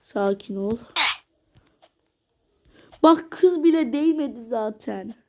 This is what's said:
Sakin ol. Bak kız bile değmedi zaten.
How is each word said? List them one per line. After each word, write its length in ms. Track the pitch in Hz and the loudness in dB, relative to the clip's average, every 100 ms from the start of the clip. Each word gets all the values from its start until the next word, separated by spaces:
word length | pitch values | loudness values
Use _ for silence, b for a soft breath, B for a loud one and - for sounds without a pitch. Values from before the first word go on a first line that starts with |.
Sakin 540 | - 208 196 196 - | -10 -4 -2 -4 -6
ol. 220 | 196 196 233 - - - - _ _ _ _ _ _ _ _ _ _ _ _ _ _ _ b b b | -8 -6 -6 -6 -4 -4 -4 _ _ _ _ _ _ _ _ _ _ _ _ _ _ _ b b b
Bak 280 | 311 320 - | 4 4 2
kız 320 | - 370 349 | 0 2 4
bile 300 | 320 320 269 | 2 2 0
değmedi 500 | 285 311 311 277 226 | 0 0 0 -4 -8
zaten. 720 | 226 233 214 214 - 196 196 233 | -8 -6 -6 -8 -10 -10 -12 -18